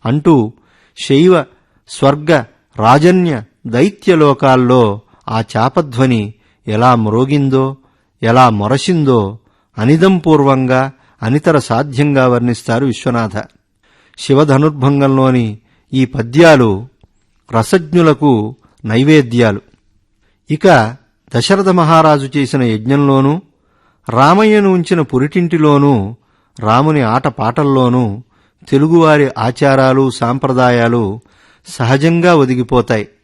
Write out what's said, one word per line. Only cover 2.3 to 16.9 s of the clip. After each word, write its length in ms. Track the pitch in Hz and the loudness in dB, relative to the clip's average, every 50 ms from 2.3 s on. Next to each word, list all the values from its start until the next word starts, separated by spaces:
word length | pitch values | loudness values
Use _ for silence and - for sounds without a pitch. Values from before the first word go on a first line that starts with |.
| 165 143 113 - _ _ _ _ _ - | 0 0 0 -4 _ _ _ _ _ -2
రాజన్య, 680 | 107 113 123 147 147 175 180 185 180 170 147 117 104 _ _ _ _ 120 | 2 2 2 4 4 2 2 2 0 -2 -4 -6 -8 _ _ _ _ -6
దైత్యలోకాల్లో 1300 | 113 120 147 208 202 - - - 180 160 156 147 139 - - 135 131 131 127 120 127 127 120 107 101 107 _ _ _ _ _ - | -2 0 0 0 -2 -6 -2 0 2 4 4 2 2 2 2 2 2 2 2 2 2 2 2 0 -2 -6 _ _ _ _ _ -8
ఆ 140 | 113 113 110 - - 113 | -6 -6 -6 -4 -4 -4
చాపధ్వని 760 | 113 131 - 185 165 143 120 117 135 131 123 113 104 104 113 _ _ _ _ _ _ - | -4 -2 -2 -4 -4 -4 -4 -2 0 0 0 -2 -4 -6 -10 _ _ _ _ _ _ -6
ఎలా 280 | 107 107 117 127 127 | -4 0 2 2 2
మ్రోగిందో, 840 | 117 110 107 104 113 131 135 143 147 139 135 131 131 135 135 135 _ _ _ _ _ _ _ _ _ - | 2 0 -2 0 -2 -2 0 0 -2 -2 0 0 -2 -2 -2 -6 _ _ _ _ _ _ _ _ _ -4
ఎలా 260 | 113 113 127 127 123 | 0 2 4 4 4
మొరసిందో 880 | 110 104 101 107 131 139 - - 185 165 151 135 127 117 104 98 107 113 _ _ _ _ _ _ _ - | 2 0 -2 -2 -2 -4 -2 -2 -2 -2 0 2 2 0 0 -2 -6 -12 _ _ _ _ _ _ _ -4
అనిదంపూర్వంగా, 1120 | 104 120 147 160 170 190 190 180 156 165 156 151 139 139 135 135 131 127 131 127 131 135 135 _ _ _ _ _ - | 0 0 2 2 2 2 0 0 0 0 2 2 2 2 0 0 0 -2 -2 -2 -2 -4 -8 _ _ _ _ _ -6
అనితర 360 | 110 127 151 - 180 160 147 | -2 -2 0 0 0 0 0
సాధ్యంగా 680 | 120 - 117 113 143 147 135 120 147 147 143 135 127 127 | -2 -2 -4 -4 -4 -4 -4 -2 -2 0 0 2 2 2
వర్ణిస్తారు 580 | 123 120 120 123 120 - - - 117 120 135 | 0 0 0 -2 -4 -4 -6 -6 -4 -2 -2
విశ్వనాథ. 520 | 135 113 - - 139 120 117 113 110 87 104 - - _ _ _ _ _ _ _ _ _ _ _ _ _ - | -4 -4 -4 -6 -4 -4 -4 -4 -6 -6 -10 -12 -12 _ _ _ _ _ _ _ _ _ _ _ _ _ -18
శివధనుర్భంగంలోని 1400 | - - 139 135 151 151 139 135 147 156 151 143 127 139 143 139 139 135 135 135 131 131 127 127 117 110 104 107 _ _ _ _ _ _ - | -4 0 2 2 2 2 2 2 2 0 -2 -2 -2 -2 0 0 0 0 0 0 0 0 0 0 -2 -4 -6 -12 _ _ _ _ _ _ -4
ఈ 120 | 131 131 | -2 -2
పద్యాలు 840 | 127 - 135 113 117 120 147 170 165 156 135 123 113 101 95 113 135 | -2 -4 -8 -8 -4 2 4 6 6 6 6 4 2 0 -4 -8 -14